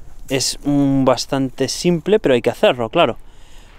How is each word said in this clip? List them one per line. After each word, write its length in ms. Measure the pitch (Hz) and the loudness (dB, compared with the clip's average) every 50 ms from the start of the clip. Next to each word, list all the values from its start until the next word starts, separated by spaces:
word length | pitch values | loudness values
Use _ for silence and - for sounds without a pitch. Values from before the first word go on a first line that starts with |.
| - - - - - - | -16 -16 -16 -14 -8 -4
es, 320 | 135 131 117 - - - - | -4 -4 -2 -4 -6 -6 -2
mm, 420 | 143 143 143 143 139 135 135 135 | 0 0 2 2 2 2 2 4
bastante 600 | 131 127 120 - - - 135 135 131 - - 135 123 | 2 2 2 0 -2 -2 -2 -2 -2 -4 -4 -4 -4
simple, 520 | - - - 175 175 165 - - 202 214 | -4 -2 0 0 0 0 0 0 0 2
pero 160 | - 147 131 | 2 2 2
hay 60 | 120 | 2
que 80 | - 120 | 2 0
hacerlo, 400 | 117 - - 214 151 123 120 110 | 0 2 2 2 2 0 -2 -2
claro. 280 | - 165 165 127 107 - - - - - - - - - - - - | 2 2 2 2 0 -4 -10 -18 -20 -20 -20 -20 -20 -20 -20 -20 -20